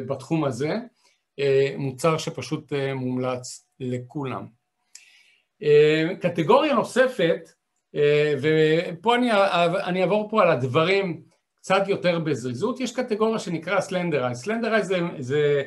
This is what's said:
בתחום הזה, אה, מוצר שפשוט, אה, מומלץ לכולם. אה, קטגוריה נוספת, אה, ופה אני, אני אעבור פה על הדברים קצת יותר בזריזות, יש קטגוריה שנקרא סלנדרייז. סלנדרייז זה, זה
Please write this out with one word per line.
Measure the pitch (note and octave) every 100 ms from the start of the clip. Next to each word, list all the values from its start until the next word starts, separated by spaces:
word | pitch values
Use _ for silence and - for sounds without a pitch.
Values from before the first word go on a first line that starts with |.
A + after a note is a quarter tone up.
| -
בתחום | - - D#3+
הזה, | C#3+ A2+ D3 G#3 B3 _ _ _ _ -
אה, | C#3+ C3+ C#3 C#3
מוצר | C#3 B2+ E3 D#3
שפשוט, | D#3+ - - D3 -
אה, | C#3+ C#3
מומלץ | C3+ B2+ B2+ B2+ B2+ B2 - _ -
לכולם. | B2+ B2 B2 D#3 C3 G#2 A2 _ _ _ _ - - _ _ _ _ -
אה, | D3+ D3 D3+ D#3 D#3+ F#3+
קטגוריה | F3 E3+ D#3+ B3+ D4+
נוספת, | B3 - A#3 B3+ - E3+ - - _ _ _ _
אה, | D3+ D3 D3 D3+ C#3+
ופה | D3 D#3 D#3 D#3+ F#3 E3+ A3+
אני, | A#3+ B3 G#3 G3 F3 F3 F3+
אני | - F3+
אעבור | F3+ G#3 G#3+
פה | A3
על | F#3
הדברים | C#3+ B2+ D3+ E3 G3 F#3+ D#3 - _ _ _
קצת | - G3 G3
יותר | F#3 F3 E3+
בזריזות, | D#3 C3 B2+ A#2+ G#3 B3
יש | B3+
קטגוריה | - B3 G3+ A3 A3
שנקרא | G#3 D#3+ E3+ G3
סלנדרייז. | F#3+ F3+ F3 D3 B2 A#2+
סלנדרייז | G3 A3+ A3+ A3 F3+
זה, | F#3+ F3 -
זה | B2 D3 D3 C#3+